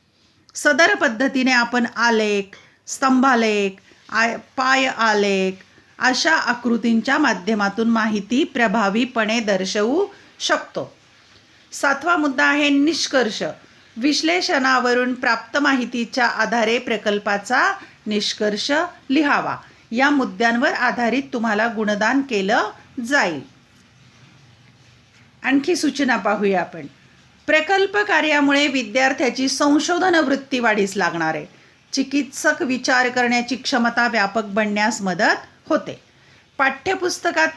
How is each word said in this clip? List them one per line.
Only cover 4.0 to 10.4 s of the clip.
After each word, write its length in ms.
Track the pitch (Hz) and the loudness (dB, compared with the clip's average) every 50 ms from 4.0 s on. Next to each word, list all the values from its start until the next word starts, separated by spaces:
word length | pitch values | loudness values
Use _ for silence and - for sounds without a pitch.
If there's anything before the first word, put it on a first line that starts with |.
| _ - | _ -6
आय-, 280 | - 214 226 233 226 214 - - _ - | -2 -2 0 0 -2 -6 -12 -12 _ -4
पाय 280 | 262 262 269 262 269 | 0 2 2 2 2
आलेख 640 | 262 - - 226 226 214 208 202 202 196 190 190 190 185 185 - _ _ - _ _ _ - | 0 0 0 0 2 2 2 2 2 2 0 0 -2 -4 -6 -14 _ _ -20 _ _ _ -2
अशा 360 | - 247 254 254 - 320 320 | 0 0 0 2 2 2 2
आकृतींच्या 800 | 311 - 226 240 - - 247 233 233 233 233 226 226 214 - 262 294 | 2 0 0 -2 -2 0 -2 -2 0 0 2 0 2 2 0 0 2
माध्यमातून 720 | 302 254 220 185 - 214 226 208 202 196 196 - 226 233 | 2 0 0 -2 -2 -2 -2 0 0 -2 0 0 0 2
माहिती 560 | 226 226 214 220 214 208 196 - 247 247 349 | 2 2 0 0 -2 -4 -4 -2 0 0 0
प्रभावीपणे 960 | 349 - 254 240 220 190 233 214 196 190 226 254 254 - 233 214 208 220 240 | 0 0 0 0 2 2 2 0 2 2 0 -2 -2 -2 -2 -2 0 -2 -2
दर्शवू 680 | 226 208 202 185 185 185 - 214 208 226 269 339 403 381 - - - - - | 0 0 0 0 -2 -2 -2 -2 0 0 2 0 0 -2 -6 -16 -20 -20 -16
शकतो. 560 | _ | _